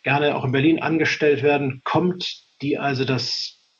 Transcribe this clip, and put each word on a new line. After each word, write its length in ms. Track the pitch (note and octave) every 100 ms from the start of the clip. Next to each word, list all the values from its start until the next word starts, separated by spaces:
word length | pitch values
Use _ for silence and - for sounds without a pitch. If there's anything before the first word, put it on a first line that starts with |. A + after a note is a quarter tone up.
gerne 340 | C3 C#3+ D3 C3+
auch 80 |
in 100 | C3
Berlin 280 | C3+ D3+ D#3+
angestellt 600 | D#3 D#3+ D3+ - D3+ C#3
werden, 380 | C#3+ C#3+ C#3 C3
kommt, 600 | - D#3 F3+ F3+ - - _ _
die 160 | C#3+ C#3
also 260 | C#3 B2+ C3
das 540 | B2+ - - - - _